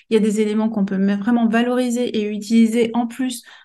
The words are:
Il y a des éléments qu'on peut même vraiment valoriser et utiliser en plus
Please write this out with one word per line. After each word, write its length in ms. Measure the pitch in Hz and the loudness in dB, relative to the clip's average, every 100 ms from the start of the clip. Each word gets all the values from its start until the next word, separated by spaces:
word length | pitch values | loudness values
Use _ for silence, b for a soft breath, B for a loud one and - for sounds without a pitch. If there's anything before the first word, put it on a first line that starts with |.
| _ | _
Il 40 | |
y 20 | 220 | 0
a 40 | |
des 200 | 214 208 | 2 0
éléments 300 | 214 214 220 | 0 0 -2
qu'on 140 | 220 | -2
peut 140 | 196 190 | -2 0
même 220 | 196 202 | 0 0
vraiment 260 | 202 240 226 | 0 0 2
valoriser 720 | 226 240 247 247 240 240 220 | 2 0 0 0 -2 -2 -2
et 100 | 208 | -4
utiliser 640 | 208 202 226 226 226 226 | -6 0 4 4 4 0
en 120 | 233 233 | -2 -4
plus 380 | - 262 233 b b | -4 -6 -6 b b